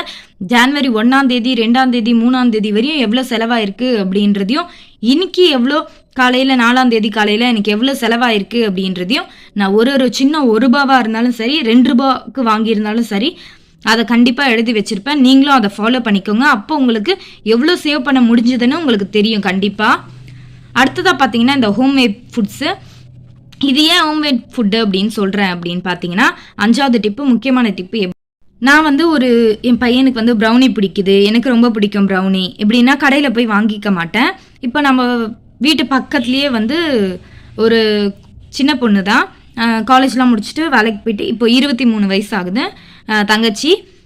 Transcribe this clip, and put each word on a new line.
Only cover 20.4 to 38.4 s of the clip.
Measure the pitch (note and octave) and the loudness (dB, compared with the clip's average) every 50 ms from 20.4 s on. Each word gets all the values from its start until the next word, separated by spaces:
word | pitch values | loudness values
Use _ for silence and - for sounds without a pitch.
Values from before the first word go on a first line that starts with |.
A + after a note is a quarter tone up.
| - - - - - - - | -20 -20 -20 -20 -20 -6 -2
அடுத்ததா | A#3+ C4 C4 - F#4 F4 F#4 D4+ | 0 0 0 -2 0 0 0 0
பாத்தீங்கன்னா | - C#4 A3+ A#3 A#3 A#3 B3+ C#4+ | 0 0 0 0 0 0 2 2
இந்த | C4+ A3+ G3+ | 2 0 0
ஹோம்மேட் | G3+ G#3+ B3+ C4+ C#4 C4+ B3+ G#3+ G3+ - - - | 0 0 0 2 2 2 0 0 -2 -6 -14 -8
ஃபுட்ஸு. | - A#3+ G3+ - - - C4+ E4 G4 - - - - - - - - - - - - - - - - - - | -4 -4 -4 -4 -4 -6 -6 -6 -6 -8 -12 -20 -20 -20 -20 -20 -20 -20 -20 -20 -20 -20 -20 -20 -8 -4 -2
இது | C#4 B3+ D4 D4+ | 0 2 2 2
ஏன் | D#4+ F4 F4+ D#4+ | 2 2 2 0
ஹோம்மேட் | D#4 D4+ D#4 D4+ D4 C4+ A#3 - - - | 0 -2 -2 -2 -2 -2 -2 -4 -6 -4
ஃபுட்டு | B3+ A3+ G3 G#3 A3+ | -4 -2 0 0 0
அப்படின்னு | A#3 G#3 F#3 F#3+ G3 | 0 0 0 -2 -2
சொல்றேன் | A3 G#3 A3 G3+ G3 G3 G3+ G3+ F#3 | -2 -2 -2 -2 -2 0 -2 -2 -2
அப்படின்னு | F3 F3 E3+ F3 F3 F3+ F3 | -2 -6 -6 -8 -8 -6 -6
பாத்தீங்கன்னா, | F#3 F3+ F3 - F3 F3 G3+ C4+ E4 F4 - - - _ | -6 -6 -6 -6 -4 -2 0 0 0 -2 -4 -12 -18 _
அஞ்சாவது | - G#3 A3 A#3 - C#4 C4+ A#3 G3 | -2 0 2 2 2 2 2 2 0
டிப்பு, | G3 G#3 G3+ - C#4+ | 0 -2 -4 -2 0
முக்கியமான | C4+ A#3 A3 G#3+ C4+ B3+ B3+ A#3+ G#3+ | 0 0 0 0 0 0 0 0 -2
டிப்பு. | F3+ F#3+ F3+ F#3 - A3+ | -2 -6 -8 -8 -6 -6
எப்-, | F#3+ F3+ F3+ - _ _ _ _ _ _ _ _ | -6 -6 -8 -12 _ _ _ _ _ _ _ _
நான் | A#3 C4 C#4+ D#4 D#4 | 0 2 4 4 4
வந்து | D4+ C#4 C#4+ E4 E4+ | 2 2 2 2 2
ஒரு, | D#4 C#4 B3+ B3+ A#3 A#3 A#3 A3 G#3 - | 2 2 2 2 2 4 2 2 0 0
என் | - B3 A#3+ | 0 0 0
பையனுக்கு | - B3 A#3+ A#3+ B3+ C4+ C4 | 2 2 2 2 2 2 2
வந்து | B3 A#3 A3 A#3+ A#3+ | 2 2 0 0 2
ப்ரௌனி | G#3 A3+ A3 A#3 B3 C4 B3 | 2 2 2 4 4 2 2
பிடிக்குது, | G3 A3 G3 F#3 - G3+ F#3 G3 G3 G3 G3+ | 2 0 -2 -2 -2 -2 0 2 2 2 2
எனக்கு | G#3 A3 A#3 - C4+ | 2 2 0 0 2
ரொம்ப | B3+ A3+ A#3+ B3 | 2 4 2 2
பிடிக்கும் | G#3+ A3 G3+ G3+ G3+ G3+ G3 | 2 0 -2 -2 0 0 0
ப்ரௌனி | F#3+ F#3+ F#3 F#3+ F#3+ F#3+ F#3+ F#3 F3+ - | 0 0 -2 0 -2 -2 -2 -4 -6 -6
எப்படின்னா | - G#3+ G#3 A#3+ B3 A#3+ C4 C#4+ C#4 | -2 0 2 2 4 4 2 2 2
கடையில | D4+ C#4 C#4 D4 D4 C4 G#3 | 2 2 2 2 0 0 0
போய் | A#3 B3 | -2 -2
வாங்கிக்க | A3 G#3 G3+ G#3+ G#3+ G#3+ G#3 G#3 G#3 | 0 0 0 0 -2 -4 -4 -4 -2
மாட்டேன். | G3 E3+ E3 E3 - G#3+ C4+ F4+ F#4+ - - - - _ | -2 -2 -4 -4 -2 -2 -2 -2 -2 -6 -14 -20 -16 _
இப்போ | - A#3+ B3 D4+ | -8 -6 -4 -2
நம்ம | D4 C#4 C4 B3+ B3 B3 B3 A#3 A3+ G#3+ - - - - - - | 0 0 0 0 0 0 -2 -2 -4 -6 -10 -14 -20 -20 -10 -4
வீட்டு | A#3 D4+ D#4 B3+ C#4+ | -2 -2 0 -2 -2
பக்கத்துலயே | - C4+ B3+ C4 - - C#4+ A#3 A#3 B3+ C#4 C#4+ C#4+ | -2 -2 -4 -2 -4 -4 -4 -2 -2 -2 -2 -2 -2
வந்து | B3 A3 G#3+ A3+ D4 E4+ E4+ D#4 C4+ A3 G3+ F#3 F3+ F3+ - - - - - - - | -2 -2 -2 -2 -2 -2 -2 -2 0 -2 -2 -2 -6 -10 -14 -20 -20 -20 -20 -14 -4
ஒரு | - A3 A3+ A3+ A3+ A3 G#3+ G#3+ G#3 G#3 G3+ G3+ - - - - - | -2 0 2 2 2 2 0 0 0 -2 -2 -4 -8 -16 -20 -20 -20